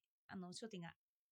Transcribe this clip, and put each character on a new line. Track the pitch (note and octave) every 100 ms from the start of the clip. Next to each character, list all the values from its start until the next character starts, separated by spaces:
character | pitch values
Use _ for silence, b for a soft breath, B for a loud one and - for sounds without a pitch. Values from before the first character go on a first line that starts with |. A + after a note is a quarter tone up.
| _ _ -
あ | F#3+
の、 | F3+
焦 | F3 A3
点 | F#3+
が | E3 - _ _ _